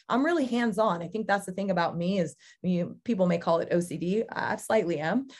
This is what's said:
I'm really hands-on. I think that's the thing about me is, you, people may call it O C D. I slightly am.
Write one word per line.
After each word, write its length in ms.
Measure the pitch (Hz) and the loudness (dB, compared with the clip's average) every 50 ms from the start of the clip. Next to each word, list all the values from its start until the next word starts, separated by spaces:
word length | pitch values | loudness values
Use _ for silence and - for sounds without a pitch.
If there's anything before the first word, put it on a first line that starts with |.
| _ - | _ -2
I'm 160 | 220 247 277 | 0 2 2
really 220 | 330 349 330 262 | 2 2 2 0
hands-on. 560 | 240 233 240 240 226 185 208 220 214 175 170 | 0 0 0 0 0 2 2 2 2 0 -2
I 60 | 170 175 | -4 -6
think 180 | - 220 214 | -6 -4 -2
that's 200 | 196 202 202 196 | 0 0 0 -2
the 60 | 190 | -4
thing 200 | 185 196 196 196 | -6 -4 -2 0
about 260 | 180 175 170 160 - 170 | 2 2 0 0 0 -2
me 220 | 170 180 202 190 | -2 0 0 0
is, 160 | 165 151 - - - - - _ | 0 -2 -6 -12 -20 -20 -14 _
you, 340 | - 180 180 175 180 - - - - | -2 0 0 0 0 -4 -6 -6 -4
people 220 | - 226 185 185 | -2 0 2 2
may 100 | 180 170 | 2 2
call 220 | 170 - 175 165 165 | 2 2 2 2 2
it 100 | - - | 2 2
O 80 | 175 175 | 0 0
C 160 | 175 175 - | 0 -2 -4
D. 260 | 180 170 175 196 220 - - | -4 -2 0 0 0 -2 -2
I 240 | - - - - 208 | -4 -4 -2 -2 -2
slightly 440 | 220 - - 220 220 175 170 165 147 | -4 -2 0 2 2 2 0 0 -2
am. 260 | 156 160 196 254 269 - - | 0 0 0 0 -2 -4 -10